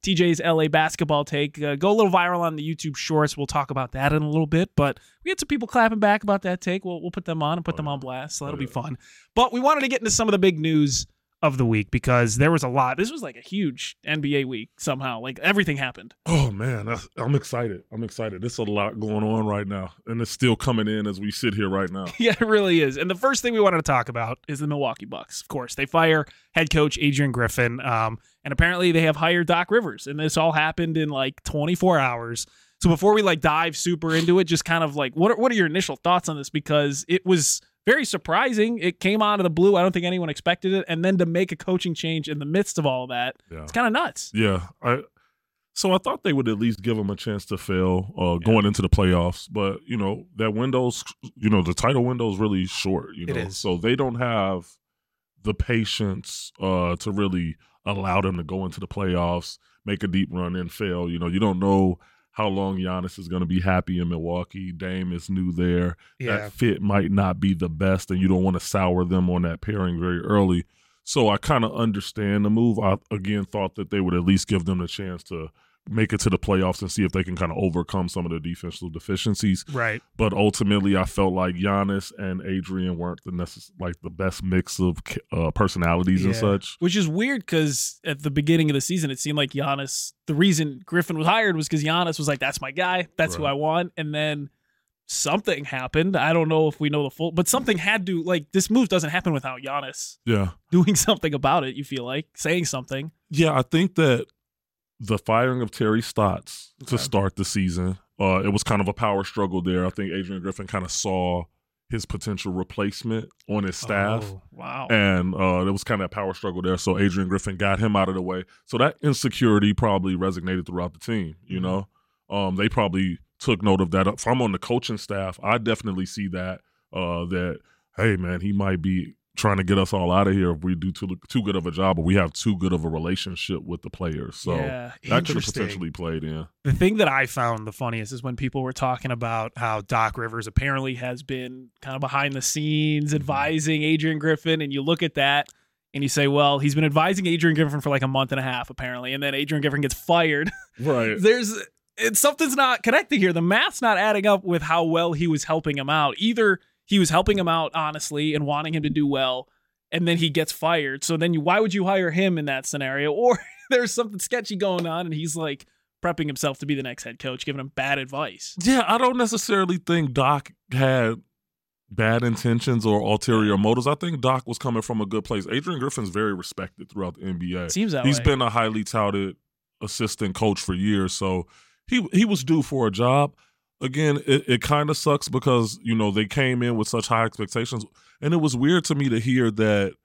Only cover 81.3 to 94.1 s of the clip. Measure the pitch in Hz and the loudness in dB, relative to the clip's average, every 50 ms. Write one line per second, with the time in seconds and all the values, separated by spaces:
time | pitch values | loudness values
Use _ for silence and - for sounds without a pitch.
81.3 | 90 92 92 92 90 87 92 101 98 98 98 98 98 98 95 - - - 101 95 | 2 0 0 0 0 -2 0 0 2 2 0 0 -2 -4 -4 -8 -12 -8 -6 -6
82.3 | 92 92 95 95 95 95 90 90 95 95 92 92 90 82 87 87 87 - _ - | -6 -6 -4 -4 -4 -4 -4 -4 -4 -4 -2 -2 -2 -4 -4 -6 -6 -8 _ -8
83.3 | 90 87 87 85 - - - - _ - 98 90 87 - - 92 82 80 92 92 | -6 -6 -6 -6 -8 -18 -20 -20 _ -8 -8 -8 -8 -8 -12 -14 -8 -4 -4 -4
84.3 | 90 - - 92 90 92 90 - - - 92 90 85 - - - - - - _ | -4 -4 -4 0 0 0 0 -2 -2 0 0 0 0 -2 -6 -10 -10 -10 -8 _
85.3 | - 82 82 80 76 - 107 95 - 90 87 85 85 87 90 92 95 92 90 98 | -4 -2 -2 -2 0 0 0 0 0 0 0 2 2 2 2 2 2 2 2 2
86.3 | 95 - 110 101 98 98 - - - _ 170 175 175 208 190 156 151 180 220 262 | 0 2 2 2 0 0 -2 -8 -10 _ -2 0 0 2 0 0 0 -2 -2 -2
87.3 | 285 247 - - - 165 156 151 135 127 - - - _ _ 170 151 139 147 151 | -2 -4 -4 -2 0 0 2 2 0 -2 -4 -6 -8 _ _ -8 -8 -4 -4 -4
88.3 | 139 147 147 151 165 165 160 151 143 139 131 - 180 185 160 143 135 127 - 147 | -2 -2 2 4 4 4 4 4 2 0 0 -2 -2 -2 -2 -2 -4 -4 -6 -4
89.3 | 151 147 143 135 - 139 135 139 139 139 139 131 - - - - - _ _ - | -2 -2 -2 -2 -2 -4 -2 -2 -2 -4 -4 -6 -6 -8 -8 -10 -12 _ _ -4
90.3 | 156 143 180 196 180 151 160 151 139 127 - - - 175 170 - 165 156 156 165 | 2 4 6 6 6 4 2 -2 -4 -10 -14 -2 0 0 0 0 -2 -2 2 2
91.3 | 196 226 220 208 180 156 156 - 165 156 147 156 160 175 180 170 160 - 151 147 | 2 4 2 2 0 0 -2 0 -2 0 0 2 2 2 0 0 -2 -2 -2 -2
92.3 | 143 - 131 135 143 - - 131 135 156 180 180 180 185 175 - _ - 160 160 | -2 0 -2 -2 -2 -4 -8 -8 -4 -4 -2 0 0 -2 -2 -6 _ -2 -2 -2
93.3 | - 170 151 143 139 139 151 156 156 170 175 175 _ - 160 151 | -2 -2 -2 -2 0 0 0 0 0 0 0 -2 _ -8 -6 -4